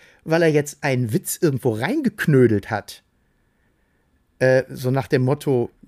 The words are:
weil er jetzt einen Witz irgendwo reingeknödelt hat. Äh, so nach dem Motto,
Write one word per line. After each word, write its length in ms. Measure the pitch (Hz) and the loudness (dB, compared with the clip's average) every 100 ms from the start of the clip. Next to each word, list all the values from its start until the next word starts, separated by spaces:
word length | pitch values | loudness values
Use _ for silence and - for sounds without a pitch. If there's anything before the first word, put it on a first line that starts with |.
| - _ | -20 _
weil 200 | - 165 | -2 0
er 80 | 160 | 2
jetzt 340 | 147 143 - | 2 -2 -6
einen 280 | 147 127 117 | -4 -2 -2
Witz 260 | 147 - - | -4 -4 -2
irgendwo 320 | 165 131 127 | -2 0 -2
reingeknödelt 960 | 107 135 311 247 - - 135 117 104 - | -2 -4 -2 -4 -2 2 6 6 4 -2
hat. 320 | 104 - - _ _ _ _ _ _ _ _ _ _ _ _ _ - | -8 -8 -20 _ _ _ _ _ _ _ _ _ _ _ _ _ -2
Äh, 260 | 131 131 127 | 2 2 0
so 220 | 135 127 | -6 -4
nach 180 | 135 - | -4 -2
dem 140 | 139 | 0
Motto, 480 | 127 147 151 123 117 _ | 0 -2 -2 -2 -4 _